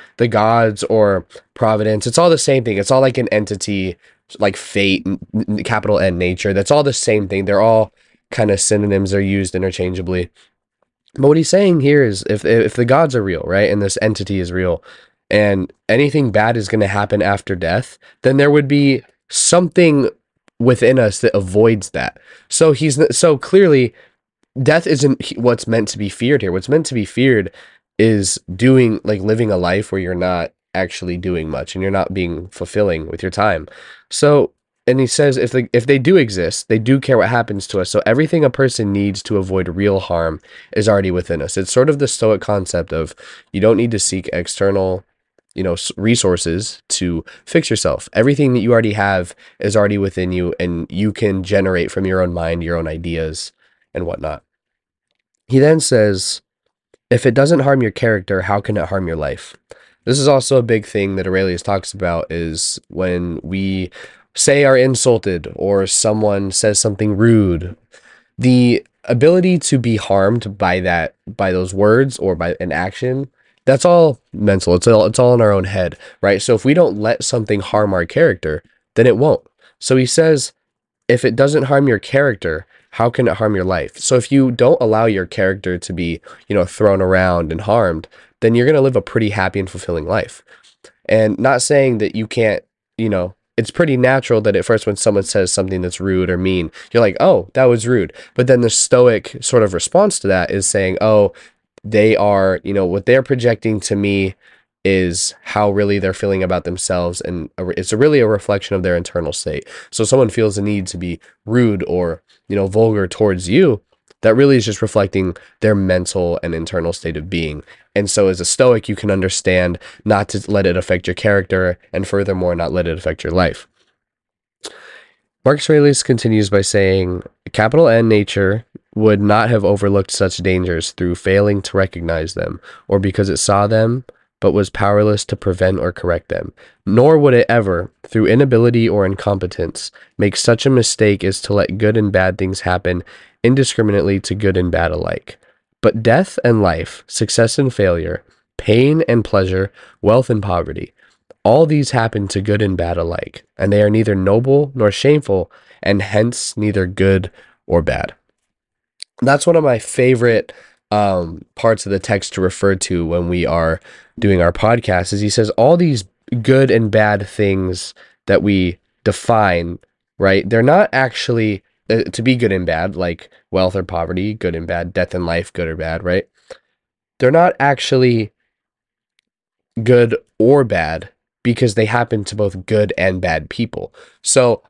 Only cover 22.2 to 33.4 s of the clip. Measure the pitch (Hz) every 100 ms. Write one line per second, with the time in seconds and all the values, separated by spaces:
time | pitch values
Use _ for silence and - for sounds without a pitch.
22.2 | _ - _ - 160 135 156 135 - -
23.2 | 170 143 - 190 185 139 120 - _ _
24.2 | _ _ _ 131 131 165 - 143 139 131
25.2 | - - 120 117 - 113 104 - 104 -
26.2 | 123 139 95 92 107 156 156 123 98 -
27.2 | 131 113 95 - - _ _ - 113 107
28.2 | 92 - - 92 123 131 117 107 - 104
29.2 | 101 110 110 92 90 98 107 98 90 90
30.2 | 90 87 82 - _ 92 92 - 90 87
31.2 | 92 87 78 65 - 95 95 98 - 95
32.2 | 87 80 90 - 90 104 104 80 80 82
33.2 | 92 104